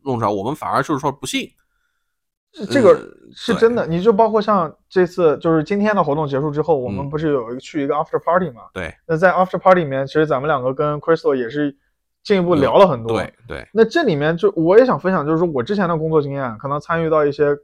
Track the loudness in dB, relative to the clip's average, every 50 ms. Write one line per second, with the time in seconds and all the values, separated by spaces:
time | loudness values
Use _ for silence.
0 | -6 -6 -4 -2 0 -2 -2 -2 -4 -6 -6 -6 -6 -4 -2 -2 -2 -2 -4 -4
1 | -4 -6 -6 -6 -10 -8 -6 -6 -8 -8 _ _ _ _ _ _ _ _ _ _
2 | _ _ _ _ _ _ _ _ _ _ _ -14 -10 -4 -2 4 6 6 6 4
3 | 2 -14 -20 _ _ -20 -20 -14 -6 -4 0 2 2 2 2 0 -4 -2 -4 0
4 | 2 2 4 4 2 2 2 0 0 2 0 0 0 -2 -6 _ _ _ 0 0
5 | 0 0 0 2 2 2 2 2 0 0 2 2 0 0 -2 0 0 0 2 0
6 | 0 0 0 -2 -2 -2 -2 -2 -2 -2 -4 -4 0 0 0 0 0 -6 -6 -6
7 | -8 -6 -6 -4 -2 0 -2 -2 -2 -6 -10 -12 -12 -8 -6 -6 -4 -2 -2 -4
8 | -4 -4 -4 -4 -2 0 -2 -2 -2 -4 -10 -14 -20 -14 -12 -10 -10 -10 -12 _
9 | _ -6 -2 2 2 2 2 2 -2 -2 -2 0 4 4 4 4 2 -2 -4 -6
10 | -6 -2 0 -2 0 0 0 -2 -2 -2 -2 -2 -2 -4 -2 -2 -2 -2 -4 -4
11 | 0 0 0 0 2 0 0 0 -2 -4 -4 -4 -4 -4 -4 _ _ _ _ _
12 | _ _ _ _ -2 0 0 0 2 2 2 2 2 4 6 6 6 6 4 -2
13 | -4 -2 -2 -2 -2 -6 _ _ _ -12 -12 -12 -12 _ 2 2 2 2 2 0
14 | 0 0 0 0 0 -2 -2 0 0 -2 0 0 2 6 6 6 6 6 2 -2
15 | -2 -2 -2 -2 0 0 0 0 0 -2 -2 -4 -4 -2 -2 -2 0 -2 -2 -2
16 | -2 0 0 0 0 0 -4 -6 -6 -6 -8 -8 -6 -6 -6 -6 -4 -4 -4 -2
17 | 0 0 2 2 2 0 0 0 0 0 0 -2